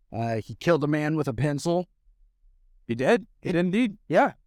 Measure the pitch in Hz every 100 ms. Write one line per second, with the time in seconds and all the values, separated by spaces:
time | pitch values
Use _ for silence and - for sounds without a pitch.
0 | _ 110 117 113 - 113 170 160 147 151
1 | 151 156 143 113 147 143 170 175 180 _
2 | _ _ _ _ _ _ _ _ - 117
3 | 131 233 - _ - 170 180 202 247 -
4 | - 226 262 -